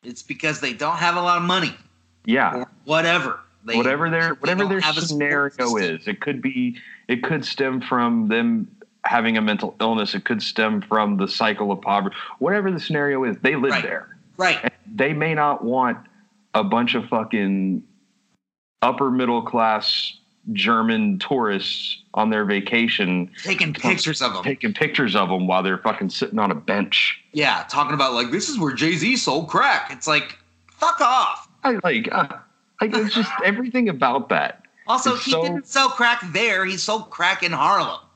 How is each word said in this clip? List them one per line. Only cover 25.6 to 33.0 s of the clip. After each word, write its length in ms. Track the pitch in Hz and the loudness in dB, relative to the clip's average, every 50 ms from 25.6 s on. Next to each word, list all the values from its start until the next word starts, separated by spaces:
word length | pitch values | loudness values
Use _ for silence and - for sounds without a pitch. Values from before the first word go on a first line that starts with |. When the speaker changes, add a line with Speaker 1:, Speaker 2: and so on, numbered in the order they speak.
| 92 | 2
Speaker 2:
they're 160 | 98 92 92 | 0 -2 0
fucking 320 | - 110 107 - 104 92 | 0 -2 -2 0 -4 -4
sitting 280 | - - - - - 110 | -2 -4 -4 -4 -2 0
on 120 | 104 101 | 0 0
a 40 | - | 0
bench. 640 | - - - - 202 202 - - - - - - - - _ - | -2 -2 -2 0 0 0 0 2 2 2 0 -2 -4 -12 _ -4
Speaker 1:
Yeah, 320 | 151 151 135 110 87 78 - | 0 2 2 2 0 -2 -2
talking 240 | - 135 147 135 147 | 0 0 0 2 2
about, 180 | 143 139 131 123 | 2 2 2 2
like, 180 | 117 123 120 | 0 -2 0
"This 200 | 127 190 214 - | -2 -4 -4 -4
is 80 | 294 240 | -2 -2
where 160 | 170 143 131 | -2 -2 0
Jay-Z 420 | 113 139 160 180 165 156 220 254 | 0 0 0 0 0 0 0 0
sold 320 | 240 - - 131 147 170 151 | 0 0 0 0 -2 -2 0
crack." 420 | - 190 262 277 160 160 - - | 0 2 2 4 2 2 0 -4
It's 160 | 139 127 - | -12 -10 -2
like, 320 | 160 151 147 139 - - - _ _ _ _ _ | 0 0 0 0 -2 -14 -20 _ _ _ _ _
fuck 340 | _ _ _ - 330 320 - | _ _ _ 0 0 2 4
off. 480 | 294 240 254 254 214 - - - - _ _ _ - | 4 4 4 4 2 0 -2 -6 -10 _ _ _ 0
Speaker 2:
I, 140 | 277 247 202 - | 0 0 2 2
like, 260 | 180 147 113 113 - - | 2 0 2 0 0 0
uh, 140 | 185 180 147 - - - _ _ _ _ _ _ - 220 | 0 0 0 -4 -16 -16 _ _ _ _ _ _ -2 -2
like, 120 | 220 208 | 0 2
it's 200 | 247 | 2